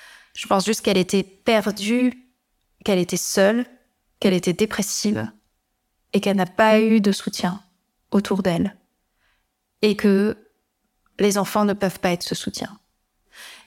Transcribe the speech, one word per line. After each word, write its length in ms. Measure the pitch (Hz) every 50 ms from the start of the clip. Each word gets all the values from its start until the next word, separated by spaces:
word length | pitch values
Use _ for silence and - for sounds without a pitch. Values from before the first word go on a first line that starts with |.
| - - - - - _ _
Je 140 | - - -
pense 180 | 202 196 180
juste 140 | 202 220 -
qu'elle 180 | - 226 196 190
était 240 | 180 - - 196 185
perdue, 1080 | - - _ _ - 226 214 202 214 202 208 196 208 233 247 254 254 247 - _ _ _ _ _ _ _ _ _ _ _ _ -
qu'elle 140 | - 202 180
était 180 | 175 - 185
seule, 480 | 175 - - - 202 190 202 226 240 247 - - _ _ _ _ _ _ _ _ _
qu'elle 160 | - 202 185
était 180 | 175 180 185 170
dépressive 800 | - 220 220 - - 190 - - - - 208 214 - - 226 - _ _ _ _ _ _ _ _ _ _ _ _ _ _ _ -
et 80 | 202
qu'elle 160 | - 202 196
n'a 100 | 196 185
pas 340 | 180 - - 220 220 214 220
eu 200 | 220 220 220 226
de 120 | 196 208 196
soutien 500 | - - 208 - - - 180 180 - - _ _ _ _ _ _ _ _ _
autour 320 | - 196 202 - 208 190 196
d'elle. 340 | 185 170 170 185 196 - - _ _ _ _ _ _ _ _ _ _ _ _ _ _ _ _ _ _ _ _ -
Et 120 | 214 202
que 420 | 208 - 208 196 196 202 214 233 - _ _ _ _ _ _ _ _ _ _ _ _ _ _ _ -
les 180 | 190 208 190 202
enfants 260 | 190 - - 208 208
ne 100 | 202 196
peuvent 260 | 202 196 185 - -
pas 100 | - 185
être 140 | 175 175 -
ce 100 | - -
soutien. 420 | - - - - - - - - - _ _ _ _ _ _ _ _ _ _ _ - - - - - -